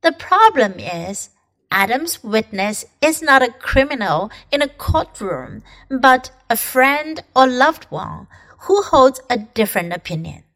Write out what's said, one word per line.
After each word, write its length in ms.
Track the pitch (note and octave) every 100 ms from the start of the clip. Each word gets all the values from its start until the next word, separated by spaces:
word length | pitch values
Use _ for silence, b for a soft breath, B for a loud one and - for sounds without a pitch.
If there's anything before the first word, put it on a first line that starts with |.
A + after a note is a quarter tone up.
The 100 | E4
problem 640 | E4 - F#4 A4 E4+ G#3 -
is, 520 | G3+ E3+ E3+ G3+ - _ _ _ _
Adam's 500 | F#3+ G3 B3 E4+ -
witness 600 | A3 A3 A3 G3 G3+ G#3+ - _
is 180 | D4+ D#4
not 220 | D#4 C4+
a 100 | B3
criminal 800 | A#3 - C4+ C#4 C#4 G3+ D#3 G#3 B B
in 100 | C#4+
a 60 | C#4+
courtroom, 960 | - - D#4 E4 - G3+ C#3 B2 G#3 b b b
but 400 | C4+ C4+ B3+ B3+ _ _
a 80 | A3+
friend 680 | - C4 C4 C#4+ D#4 D#4+ -
or 140 | B3+ C4
loved 380 | B3 C#4+ D#4+ -
one 380 | D#3 - - - b b b
who 220 | - G4+
holds 380 | G4 D4 C4 C4 -
a 100 | B3
different 540 | G#3+ - G#3 G3+ E3+
opinion. 520 | F3 - E3 D#3+ D3 _